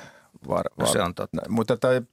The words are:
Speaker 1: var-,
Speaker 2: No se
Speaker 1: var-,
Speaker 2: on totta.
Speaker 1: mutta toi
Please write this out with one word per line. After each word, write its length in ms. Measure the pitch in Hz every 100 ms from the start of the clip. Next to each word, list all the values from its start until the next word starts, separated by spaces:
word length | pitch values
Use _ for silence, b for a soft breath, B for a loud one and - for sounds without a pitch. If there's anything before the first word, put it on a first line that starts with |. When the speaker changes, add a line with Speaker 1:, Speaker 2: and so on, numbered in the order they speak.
| B B B - -
Speaker 1:
var-, 240 | 87 - -
Speaker 2:
No 80 | -
se 140 | 110
Speaker 1:
var-, 60 | 87
Speaker 2:
on 100 | 87
totta. 340 | 98 - -
Speaker 1:
mutta 280 | 110 110 120
toi 240 | 127 127 120